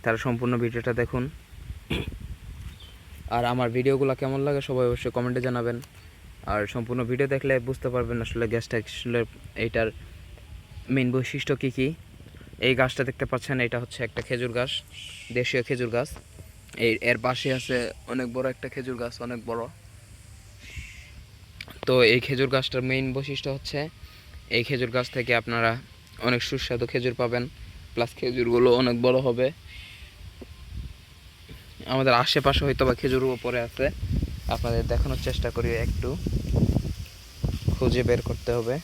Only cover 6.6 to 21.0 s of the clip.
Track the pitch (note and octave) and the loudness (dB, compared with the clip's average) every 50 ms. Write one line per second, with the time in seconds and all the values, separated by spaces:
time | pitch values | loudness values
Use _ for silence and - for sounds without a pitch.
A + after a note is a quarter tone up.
6.6 | G#2 G#2 - A#2+ A#2 A2+ B2 B2+ B2 A2+ B2+ B2 C#3 C3+ C#3 C3+ - C#3 C3 B2+ | 0 0 -2 -4 -4 -2 -2 -2 0 0 2 0 2 2 2 0 2 2 2 2
7.6 | A#2+ B2 C3 - - C3 B2 B2+ A#2+ A#2 A#2+ A#2 A2+ - - A#2 A#2 A2 A2 A#2 | 2 -2 -6 -2 -4 -2 0 0 0 0 -2 -2 -2 -2 -2 -2 0 0 0 -2
8.6 | A2 - - A2+ G#2+ - - - - A#2+ A#2 A#2+ A#2 A2+ - - - - - - | -2 0 -2 -2 -2 -4 -10 -8 -4 0 2 2 0 0 -4 -18 -18 -14 -4 -2
9.6 | G#2+ A2+ - A#2+ A2+ A2 - - - - - - - - - - - - - - | -2 0 2 0 0 0 -2 -6 -16 -16 -16 -18 -18 -18 -18 -18 -18 -16 -16 -16
10.6 | - - - - - - B2+ C3+ B2+ B2 B2 C3 B2+ - - C#3+ - - C#3+ C3 | -16 -16 -16 -16 -4 0 2 2 2 2 2 0 -2 -2 -4 -6 -2 -2 -2 0
11.6 | - C3 A#2+ - C3 C#3 E3 - - - - - - - - - - - - - | 0 -2 0 0 0 0 -2 -6 -12 -20 -20 -20 -20 -20 -18 -20 -18 -18 -8 0
12.6 | - B2+ C3 A#2 C3 B2+ - - C3 B2 B2 - C3+ A#2+ - B2 - - C#3 C3 | 2 2 4 4 4 2 2 -2 -2 -2 -2 -4 -4 -2 -2 -4 -2 -2 0 0
13.6 | B2 A#2 - A#2+ A#2+ - - - B2 A2 - A#2+ A#2 - C3 A#2+ B2 A#2+ A2+ B2 | 0 0 0 -4 -6 -6 -6 -6 -6 -6 -6 -8 -4 -4 -2 -2 -2 -2 0 -2
14.6 | B2 C#3 - - - - - - - - - - - - A#2 B2 B2 - - B2+ | -2 -2 -4 -6 -8 -10 -18 -16 -16 -14 -14 -16 -14 -4 -2 -2 0 2 0 0
15.6 | A#2 - C#3 B2 B2 A#2 A2 A#2+ C#3 - - - - - - - - - - - | 0 0 -2 -2 0 0 0 -2 -2 -2 -6 -14 -14 -18 -20 -20 -20 -20 -20 -20
16.6 | - - - - A#2 A#2 A2 - - A#2+ A#2+ A2+ A#2 B2+ B2+ B2 - C#3 C3 B2+ | -20 -16 -4 2 4 4 4 4 4 2 2 4 2 -2 -2 0 0 0 0 0
17.6 | A#2 - C3 B2 A#2+ G#2+ - - - - A#2+ B2+ B2+ A#2+ A#2 B2+ B2+ C3 B2+ - | 0 0 0 0 0 -2 -6 -10 -10 -6 -4 -4 -4 -2 -2 -2 -2 -2 -4 -4
18.6 | - C3 - C#3+ B2 B2+ B2+ A#2 A#2+ A#2+ A#2+ - A#2+ A#2+ B2 A#2 G#2+ A#2+ A2+ A#2 | -10 -8 -8 -8 -6 -6 -6 -6 -6 -8 -6 -8 -8 -8 -8 -8 -6 -6 -4 -4
19.6 | A#2 B2+ - - - - - - - - - - - - - - - - - - | -4 -8 -10 -18 -20 -20 -20 -20 -20 -20 -20 -20 -20 -20 -20 -20 -20 -20 -20 -18
20.6 | - - - - - - - - | -18 -14 -12 -12 -12 -12 -14 -18